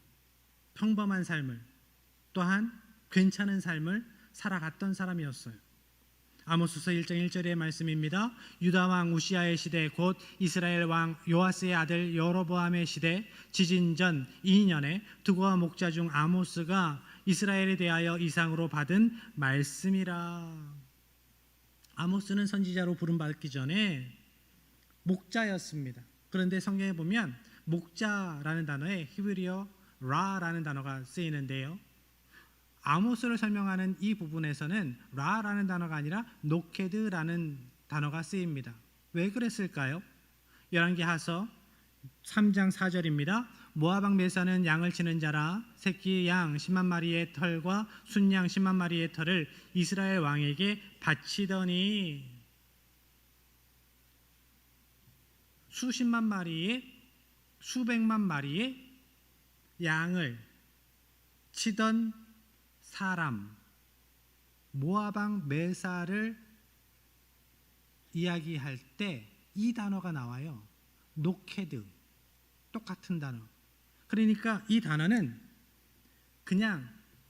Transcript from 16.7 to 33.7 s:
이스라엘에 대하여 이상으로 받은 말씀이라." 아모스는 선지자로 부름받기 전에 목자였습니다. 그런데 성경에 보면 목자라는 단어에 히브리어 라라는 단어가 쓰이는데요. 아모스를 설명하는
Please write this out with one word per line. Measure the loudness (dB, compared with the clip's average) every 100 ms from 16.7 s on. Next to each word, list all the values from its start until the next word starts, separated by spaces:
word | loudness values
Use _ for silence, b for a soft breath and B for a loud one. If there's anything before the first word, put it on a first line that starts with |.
| 2 2 -2 B B 0
이스라엘에 | 2 2 2 2 2
대하여 | 2 2 2 0
이상으로 | 0 2 0 0 0
받은 | -2 2 4 4 2 B
말씀이라." | -2 0 2 0 -2 0 0 0 -6 -8 -10 -12 -14 -16 -18 -20 _ _ _ _ _ _ _ _ _ _ -4
아모스는 | -2 -2 0 0 0
선지자로 | 0 0 0 0
부름받기 | 0 0 0 0 -4 -6
전에 | -4 -2 0 0 -2 -8 -16 _ _ _ _ _ _ _ _
목자였습니다. | -2 -2 0 -2 -2 -2 -6 -8 -8 -10 -18 _ _
그런데 | 0 0 0
성경에 | -2 -2 -2
보면 | -2 -2 0 -2 -8 B B
목자라는 | -4 -4 -4 -4 -2 -2 -4 -6 -4 -4
단어에 | -2 -4 -4 -4 -6
히브리어 | -6 -4 -2 -4 -4 -8 b b b
라라는 | -2 0 0 -2 -4 -4
단어가 | -4 -6 -6 -8
쓰이는데요. | -8 -6 -4 -4 -4 -6 -8 -12 -18 _ _ _ _ b b b _ _
아모스를 | 0 2 4 2 0 0
설명하는 | 0 0 0